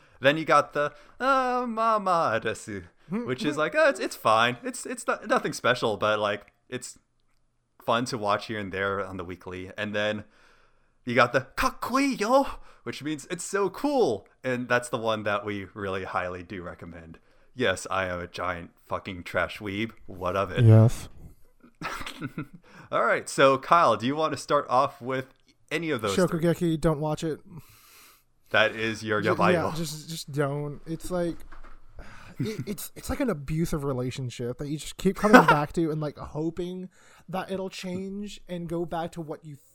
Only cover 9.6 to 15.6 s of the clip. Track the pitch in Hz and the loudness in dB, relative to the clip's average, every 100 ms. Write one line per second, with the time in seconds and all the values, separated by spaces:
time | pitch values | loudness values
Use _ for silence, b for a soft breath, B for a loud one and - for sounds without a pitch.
9.6 | 92 - 104 104 107 107 - b b b | -12 -8 -4 0 0 -2 -8 b b b
10.6 | b b b b 120 120 120 135 - - | b b b b 0 4 4 4 -2 -2
11.6 | 262 - - 254 277 202 208 269 262 - | -2 -2 -2 0 2 0 4 4 4 -4
12.6 | b b 117 - 143 151 - 175 - 196 | b b -10 -8 -6 -8 -6 -8 -4 -2
13.6 | 185 - 285 277 170 104 - _ 131 123 | -2 0 0 2 2 0 -6 _ -4 -4
14.6 | 123 120 120 120 113 107 104 101 104 101 | 0 0 0 -2 0 0 0 -2 -2 -6